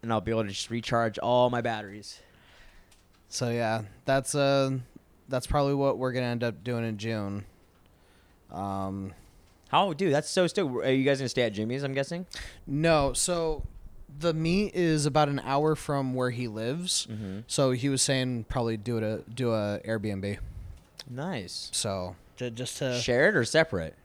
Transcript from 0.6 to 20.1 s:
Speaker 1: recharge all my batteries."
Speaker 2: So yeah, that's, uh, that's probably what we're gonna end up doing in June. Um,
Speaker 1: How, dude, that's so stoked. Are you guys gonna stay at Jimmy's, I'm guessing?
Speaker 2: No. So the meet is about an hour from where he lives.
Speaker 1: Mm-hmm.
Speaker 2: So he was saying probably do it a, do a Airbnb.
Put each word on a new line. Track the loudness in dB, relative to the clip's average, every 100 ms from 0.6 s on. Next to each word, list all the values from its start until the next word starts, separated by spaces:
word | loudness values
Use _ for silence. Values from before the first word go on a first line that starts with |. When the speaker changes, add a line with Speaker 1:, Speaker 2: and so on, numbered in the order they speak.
| -4
Speaker 1:
recharge | -4 0 0 0 -2
all | 0 4 4
my | 4
batteries." | -2 -4 -6 -12 -16 -20 -20 _ -20 -20 -20 -20 -20 _ _ _ _
Speaker 2:
So | -6 -2
yeah, | 0 0 -2 -4 -10
that's, | 0 0 2
uh, | 0 2 4 2 0 -6 -18 _ _ -4
that's | -4 0
probably | 0 2
what | 2 2 2
we're | -2
gonna | 0 -2
end | 0
up | -2 -4
doing | -6 -4
in | -2 -4
June. | -4 -4 -4 -6 -10 -18 _ _ _ _ _ _ _ _ _
Um, | -8 -6 -4 -4 -6 -8 -12 -20 -20 -20 _ -2
Speaker 1:
How, | 2 2
dude, | 0 2
that's | 2 0
so | 2 2
stoked. | 2 -2 0 2
Are |
you | 4
guys | 4 2
gonna | 0
stay | 0
at | 0
Jimmy's, | 0 -4 -2
I'm | -4
guessing? | -2 -4 -6 -8 -12 -14 -16 -4
Speaker 2:
No. | 0 4 6 4
So | 0 0 0 2 4 2 -4 -18 -18 -18 -2
the | 0
meet | 2 4 4 2 4
is | 4 4 4
about | 4 4
an | 2
hour | 0 2 4
from | 2 0 0 0
where | 0 0
he | 0 -4
lives. | -4 -4 -2 -2 -2 -2
Speaker 1:
Mm-hmm. | -6 -6 -8 -6
Speaker 2:
So | 2 2
he | 2 0
was | 2
saying | 2 2 0 -2 -4
probably | -2 0 -2
do | -2 -2
it |
a, | -2 -4 -8
do | -4 0
a | 0 0 -2
Airbnb. | -2 -2 -2